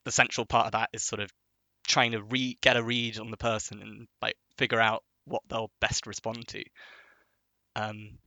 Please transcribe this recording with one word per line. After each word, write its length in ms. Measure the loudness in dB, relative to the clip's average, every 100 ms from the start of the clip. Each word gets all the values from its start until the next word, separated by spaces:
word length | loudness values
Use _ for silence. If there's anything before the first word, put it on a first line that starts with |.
the 80 | 0
central 340 | 4 4 2 2
part 180 | 4 4
of 60 |
that 160 | 2 -2
is 80 | -4
sort 180 | -6 -4
of 100 | -6 -10 _ _ _ _ 0
trying 260 | 4 4
to 100 | 2
re-, 340 | -2 -2 -2 2
get 140 | 4 4
a 60 |
read 360 | 2 0 -2 -6
on 120 | -8
the 60 | -4
person 460 | -2 -2 -4 -12
and, 260 | -14 -16 -20 _
like, 140 | -4 -4 _ -4
figure 240 | 2 4
out 240 | 4 2 -4 _
what 180 | -8 -6 -4
they'll 220 | -4 -6 -2
best 260 | -2 -2 -6
respond 400 | -8 -6 -6 -8
to. 140 | -12 -14 -16 -20 -20 -20 _ _ _ _ _ _ -6
Um, 420 | -6 -8 -14 -20